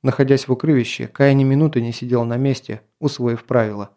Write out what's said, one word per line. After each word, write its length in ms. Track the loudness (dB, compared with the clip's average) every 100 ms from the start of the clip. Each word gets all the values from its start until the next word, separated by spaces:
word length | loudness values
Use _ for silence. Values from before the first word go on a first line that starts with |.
Находясь 440 | -2 0 2 2 2
в 40 |
укрывище, 560 | -2 2 0 0 -6 -12
Кай 260 | 2 4
ни 100 | 4
минуты 380 | 4 2 2 0
не 100 | -4
сидел 320 | -6 -2 -2
на 140 | 0 -2
месте, 440 | -2 -2 -6 -14 _ _
усвоив 440 | -6 -2 -4 -4
правило 480 | -2 0 0 -4 -12